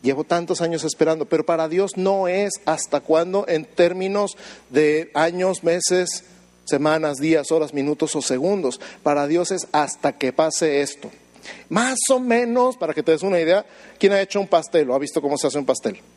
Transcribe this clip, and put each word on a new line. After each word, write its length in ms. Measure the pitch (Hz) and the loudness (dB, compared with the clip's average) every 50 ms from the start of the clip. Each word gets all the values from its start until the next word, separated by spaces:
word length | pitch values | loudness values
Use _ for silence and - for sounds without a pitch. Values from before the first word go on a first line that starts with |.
"Llevo 220 | - 127 135 135 151 | 0 0 0 0 0
tantos 380 | - 170 170 170 170 180 - | 0 0 -2 0 -2 -2 -2
años 220 | 170 165 170 156 143 | -2 -2 -2 -2 -4
esperando", 420 | 156 - - 160 156 160 160 147 | -4 0 2 2 2 2 -2 -2
pero 200 | - 165 156 156 | -2 0 0 2
para 240 | - 170 160 160 160 | 0 0 0 0 0
Dios 260 | 165 185 196 185 - | 0 -2 -2 -2 -2
no 320 | 190 185 190 196 196 190 | -2 0 0 0 0 0
es 260 | 175 180 196 202 202 196 - - | 0 0 -2 -2 -4 -6 -6 -4
hasta 360 | - 160 156 - - - 147 | -4 -2 -2 -4 -4 -4 -4
cuándo 440 | - - 160 160 170 180 185 196 208 | 0 2 2 2 2 2 -2 -2 0
en 180 | - 170 156 147 | 0 -2 -2 -4
términos 720 | - - - 175 170 180 185 190 190 196 202 208 185 - - - - - - _ _ | -6 2 2 2 2 2 -2 -4 -2 -2 -2 -2 -4 -6 -12 -20 -20 -20 -20 _ _
de 400 | 131 143 156 151 151 156 165 - - | 0 2 2 4 2 0 -2 -4 -2
años, 500 | 139 160 170 175 180 185 190 185 175 - | 0 0 0 0 0 0 0 -2 0 0
meses, 600 | 170 170 180 170 - 185 185 180 175 - - - - - - _ _ _ _ _ | 0 0 0 0 0 0 0 0 -2 -6 -10 -12 -16 -20 -20 _ _ _ _ _
semanas, 520 | - - 139 151 151 156 160 160 151 143 | -2 -2 0 2 2 0 2 0 -2 -4
días, 340 | 131 143 160 160 156 139 - | -2 0 2 2 2 2 0
horas, 220 | 160 160 156 139 127 | 0 0 0 -2 -2
minutos 420 | 143 135 147 151 - 160 151 - | -4 -2 -2 -2 -2 -2 -2 -2
o 60 | 156 | -4
segundos. 580 | 131 - 135 127 139 185 208 196 165 127 120 - - - - - _ | -2 -2 -2 -2 0 -2 -2 0 -2 -4 -4 -4 -14 -20 -20 -4 _
Para 240 | 151 147 147 143 | 0 0 0 0
Dios 240 | 143 156 175 180 - | 0 0 0 0 -2
es 160 | 190 180 - - - | -4 -6 -6 -2 0
hasta 440 | 151 147 135 - - - 143 139 | 0 0 0 -4 -2 -2 -2 -2
que 140 | - - 131 | 0 -4 -2
pase 480 | - - 160 160 151 - 170 156 143 143 | 2 2 0 2 2 0 0 2 2 0
esto. 320 | 143 139 - - - - - - _ _ _ - - - - - - | 0 -2 -6 -12 -16 -18 -18 -20 _ _ _ -20 -20 -20 -20 -20 -12
Más 320 | _ 160 202 240 262 262 247 - - | _ -2 0 0 0 -2 -2 0 0
o 120 | 269 254 | 0 0
menos, 560 | 254 247 226 233 247 233 233 254 247 254 247 | 2 2 2 2 2 0 2 2 2 2 0
para 160 | - 180 160 151 | -2 -4 -4 -2
que 100 | - 143 | -2 2
te 80 | - | 2
des 100 | 160 151 | 2 2
una 200 | 180 196 196 175 | 2 0 0 2
idea, 240 | 165 160 180 202 208 - - - - - - - | 2 4 2 2 2 -4 -18 -20 -20 -20 -6 2
¿quién 140 | - 190 202 | 2 4 4
ha 80 | 196 | 4
hecho 180 | 196 190 - 202 | 0 0 -2 -4
un 80 | 196 | 0
pastel 420 | - - 165 156 - - 170 151 123 | 2 2 2 2 2 2 2 2 2
o 60 | 123 | 0
ha 40 | 135 | -2
visto 220 | 147 139 - 160 | -2 -2 -4 -2
cómo 160 | 143 143 147 | 0 0 -2
se 100 | 135 - | 0 -2
hace 120 | 143 123 147 | -2 -2 -2
un 60 | 139 | 0
pastel? 340 | 131 131 - - 113 98 - - - _ | 0 -2 0 -2 -6 -6 -6 -16 -20 _